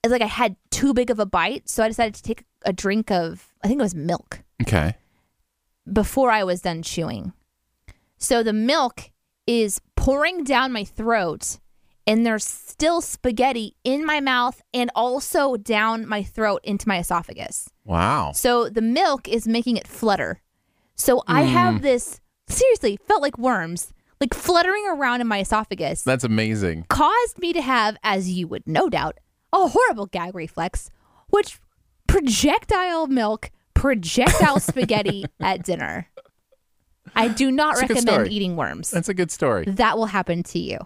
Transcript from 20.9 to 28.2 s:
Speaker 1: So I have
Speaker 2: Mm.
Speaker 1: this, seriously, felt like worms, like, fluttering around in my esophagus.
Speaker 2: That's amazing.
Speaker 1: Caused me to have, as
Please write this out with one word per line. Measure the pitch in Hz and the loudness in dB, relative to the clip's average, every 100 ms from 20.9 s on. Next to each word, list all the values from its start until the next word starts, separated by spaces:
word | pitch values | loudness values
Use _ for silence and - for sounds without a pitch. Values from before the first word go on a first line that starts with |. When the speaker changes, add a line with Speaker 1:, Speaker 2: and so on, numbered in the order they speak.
| - | -2
Speaker 1:
So | - - - | 2 2 2
I | 165 | 2
have | - 254 - 110 | 4 4 2 2
Speaker 2:
Mm. | |
Speaker 1:
this, | 285 247 - - _ _ _ | 2 0 -2 -14 _ _ _
seriously, | - 523 453 233 202 _ | 2 4 4 2 -2 _
felt | 220 | 4
like | 285 - | 4 2
worms, | 247 220 165 170 - - _ _ | 0 0 -2 -6 -10 -14 _ _
like, | 262 | -4
fluttering | - - 349 339 403 415 | -2 2 4 4 0 -2
around | 277 262 247 | -2 0 0
in | 233 | 0
my | 208 | -2
esophagus. | 190 220 214 196 151 - | 0 -2 -2 -4 -4 -2
Speaker 2:
That's | - 131 | 0 0
amazing. | 123 110 110 110 95 80 85 | 2 2 2 0 0 -2 -4
Speaker 1:
Caused | - 311 440 480 - | 2 4 4 0 -4
me | 349 | -4
to | 339 | -2
have, | 254 247 214 208 | 0 2 0 -2
as | 214 196 | -2 -2